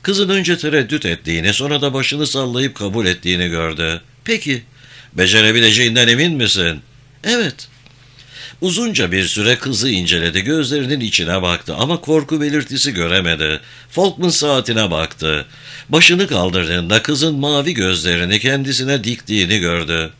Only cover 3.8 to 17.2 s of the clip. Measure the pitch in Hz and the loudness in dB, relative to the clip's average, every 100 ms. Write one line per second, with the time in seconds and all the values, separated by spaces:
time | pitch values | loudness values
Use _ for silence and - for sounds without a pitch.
3.8 | 82 82 - - - 226 151 127 - - | -4 -4 -10 -14 -4 -4 -2 -6 -6 -20
4.8 | - - - 78 92 110 107 117 113 107 | -20 -20 -12 0 2 6 6 6 4 4
5.8 | 120 117 117 120 175 151 110 98 85 76 | 2 4 4 4 2 0 0 0 0 -2
6.8 | - - - - 208 240 180 - - - | -12 -20 -20 -8 -2 0 -2 -6 -20 -20
7.8 | - - - - - - - - 185 180 | -20 -20 -20 -20 -20 -20 -20 -6 -2 0
8.8 | 240 156 92 92 90 104 104 123 135 110 | 0 -2 0 0 0 0 0 0 -2 -2
9.8 | 131 95 85 87 85 92 104 160 131 147 | 0 0 0 0 0 -2 -2 -2 0 -2
10.8 | 127 143 113 - 82 95 90 85 - 78 | -2 -2 -2 -2 0 0 0 -2 -4 -4
11.8 | 131 165 - 156 143 156 147 147 117 135 | -2 -2 0 0 2 -2 0 -2 -2 -2
12.8 | 143 98 85 92 85 78 78 78 - - | -2 -2 0 2 2 0 -2 -4 -8 -20
13.8 | - - 190 139 175 165 151 135 127 110 | -6 0 0 2 0 2 2 0 0 0
14.8 | 104 80 80 - 78 76 - - - - | 0 -2 -4 -4 -2 -2 -6 -16 -20 -20
15.8 | - 156 170 175 196 113 90 90 80 87 | 0 4 4 4 2 0 0 0 0 -2
16.8 | 85 110 - 143 | 2 0 2 0